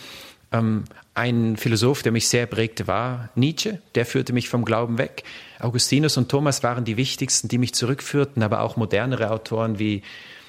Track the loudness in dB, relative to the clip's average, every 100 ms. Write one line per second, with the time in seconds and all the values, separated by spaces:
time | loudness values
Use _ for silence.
0 | -6 -18 -20 -20 _ 0 2 0 -4 -14
1 | -8 -2 0 2 2 0 0 4 4 2
2 | 2 2 2 2 0 0 -2 -2 -2 -2
3 | -2 -6 -6 0 0 0 -4 -6 -4 -2
4 | 0 0 0 -2 0 0 2 0 0 0
5 | -2 -6 -16 -16 -20 -6 -2 0 2 4
6 | 4 2 2 2 2 2 0 0 -2 0
7 | -2 -2 -2 -2 0 0 0 0 0 -2
8 | -2 0 0 2 0 2 0 -2 0 2
9 | 0 0 0 -2 -4 -2 0 0 0 -2
10 | -6 -16 -18 -20